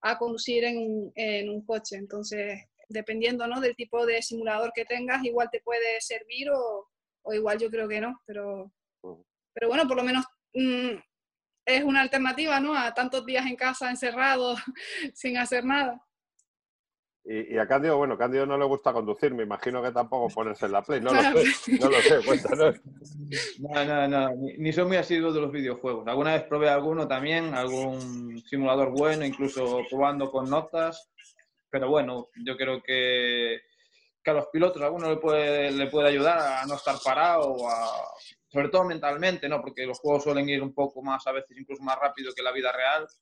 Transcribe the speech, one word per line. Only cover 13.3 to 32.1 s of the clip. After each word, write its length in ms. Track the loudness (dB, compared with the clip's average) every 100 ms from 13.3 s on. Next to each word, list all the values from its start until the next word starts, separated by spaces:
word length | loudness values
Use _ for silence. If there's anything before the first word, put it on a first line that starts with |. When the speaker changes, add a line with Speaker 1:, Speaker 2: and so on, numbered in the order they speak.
| -2 -2
Speaker 1:
en 100 | -2
casa 340 | -2 -2 -6
encerrado, 680 | -4 -4 0 2 2 0 -4
<laughs> 580 | -8 -12 -10 -8 -8
sin 240 | -6 -4 -2
hacer 280 | 0 0 2
nada. 360 | 2 0 -4 _ _ _ _ _ _ _ _ _ _ _ _ -8
Speaker 2:
Y, 280 | -8 -4 -2
y 20 |
a 100 | 2
Cándido, 300 | 2 4 2
bueno, 220 | 2 0
Cándido 260 | 0 2 2
no 100 | 2
le 100 | 2
gusta 280 | 2 2
conducir, 400 | 0 -2 0 0
me 80 | 0
imagino 400 | -4 -2 -4 -2
que 100 | -2
tampoco 400 | 0 -2 0 -2
ponerse 360 | -2 -4 -2 0
en 60 |
la 100 | 0
Play, 180 | 0 -2
no 100 | 2
lo 100 | 4
sé, 80 | 6 6 4 2 0
Speaker 1:
<laughs> 80 | 2
Speaker 2:
no 80 | 4
lo 80 | 6
sé, 260 | 8 6
cuéntanos. 520 | 6 2 2 4 4 4 -8 -20 -18 -14 -8 -6 -6 -8
Speaker 3:
No, 240 | -4 -2
no, 240 | 0 2 2
no, 220 | 2 2 -2
ni, 180 | -6 -4
ni 120 | -2
soy 140 | 2 2
muy 120 | 2
asiduo 360 | 2 2 2
de 80 | 0
los 100 | -2
videojuegos. 560 | -2 -4 -4 -4 -4 -2
Alguna 260 | 0 2
vez 100 | 2
probé 260 | 0 2 4
alguno 380 | 4 2 -2 0
también, 480 | 0 0 0 0 -2
algún 840 | -2 -2 -2 -4 -8 -10 -10 -12 -6
simulador 440 | -2 2 4 2
bueno, 340 | 2 2 2 -2
incluso 560 | -2 -4 0 0 0 -2
probando 400 | 2 2 2 -2
con 180 | -2 0
notas, 580 | -2 0 -2 -2 -4 -18 _ -20 _ _ _ _
pero 180 | -4 2
bueno, 380 | 2 2